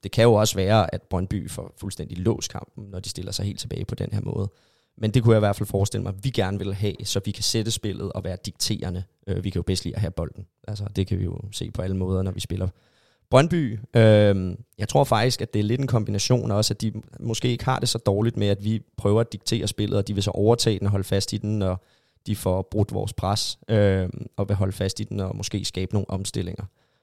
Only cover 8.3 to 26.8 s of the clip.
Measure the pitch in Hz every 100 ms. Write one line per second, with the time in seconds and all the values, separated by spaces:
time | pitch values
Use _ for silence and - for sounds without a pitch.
8.3 | 92 - - - 104 87 90 95 _ -
9.3 | 90 92 90 87 92 - - 92 - 80
10.3 | - 92 _ - 101 101 98 92 95 92
11.3 | - 101 - - - 92 95 92 95 95
12.3 | 92 - 92 95 - _ _ _ _ _
13.3 | 127 156 170 135 110 113 117 110 107 104
14.3 | 98 92 95 - - 104 147 139 110 123
15.3 | - - 104 104 127 135 127 107 101 -
16.3 | 123 117 101 107 107 113 107 - - 117
17.3 | 113 127 120 - 127 123 110 104 98 110
18.3 | 104 101 98 104 110 - - 101 104 117
19.3 | 104 - 117 104 - 104 - 98 101 98
20.3 | - 104 120 - 98 101 101 95 98 -
21.3 | 104 104 107 95 90 - _ _ _ -
22.3 | 104 98 92 95 107 104 101 101 - 95
23.3 | 104 - - - 110 101 95 90 - -
24.3 | - 101 98 95 92 95 - 107 101 95
25.3 | 101 - 104 95 - 95 104 - 95 98
26.3 | 98 90 - 95 _